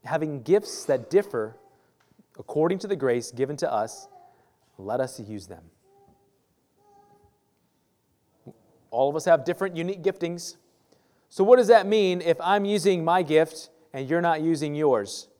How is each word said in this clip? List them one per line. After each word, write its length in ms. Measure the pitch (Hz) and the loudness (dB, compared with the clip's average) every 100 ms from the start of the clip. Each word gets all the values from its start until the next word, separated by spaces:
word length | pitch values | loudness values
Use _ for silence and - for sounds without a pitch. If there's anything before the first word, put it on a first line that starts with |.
Having 400 | - 156 156 143 | -4 -4 -4 -8
gifts 420 | 117 196 208 - - | 0 0 0 -14 -4
that 240 | 135 123 | -4 2
differ 460 | 185 202 120 110 - _ _ _ _ _ _ _ _ | 0 0 -6 -6 -10 _ _ _ _ _ _ _ _
according 420 | - - 160 190 | -8 0 0 0
to 80 | 202 | -6
the 80 | 165 | -4
grace 360 | 131 120 113 | 0 -2 -4
given 260 | 120 131 147 | -6 -6 -4
to 140 | - | -4
us, 380 | 107 113 - - - - _ _ _ _ _ | -2 -4 -10 -20 -20 -20 _ _ _ _ _
let 220 | 98 120 | -8 -4
us 200 | 131 - | -4 -8
use 280 | 104 104 87 | -14 -14 -16
them." 240 | 87 85 _ _ 101 101 _ 403 _ _ _ _ 415 415 403 403 403 415 415 403 _ _ _ _ _ _ _ _ _ - - _ _ _ | -20 -20 _ _ _ _ _ _ _ _ _ _ _ _ _ _ _ _ _ _ _ _ _ _ _ _ _ _ _ -20 -20 _ _ _
All 180 | 117 135 | 0 0
of 60 | 151 | 0
us 100 | 165 | 2
have 200 | 160 135 | 2 2
different, 300 | 175 190 170 | -4 -4 -4
unique 260 | 165 196 | -6 -4
giftings. 560 | 170 180 170 175 170 - _ _ _ _ _ _ _ | -4 -2 -6 -8 -12 -16 _ _ _ _ _ _ _
So 140 | - | 0
what 140 | 196 254 | 6 6
does 100 | 214 | 8
that 180 | 226 196 | 6 6
mean 360 | 214 190 180 | 2 2 0
if 180 | 170 165 | 0 0
I'm 240 | 170 202 202 | 2 0 2
using 400 | 208 170 180 160 | 0 2 0 2
my 160 | 180 | 0
gift 480 | 165 156 160 - - _ _ | 4 2 2 -2 -20 _ _
and 160 | 135 131 | -12 -4
you're 120 | 165 | -2
not 200 | 170 160 | 0 0
using 320 | 160 160 151 147 | 0 -2 -2 0
yours? 520 | 151 123 98 - - _ | 2 2 0 -10 -16 _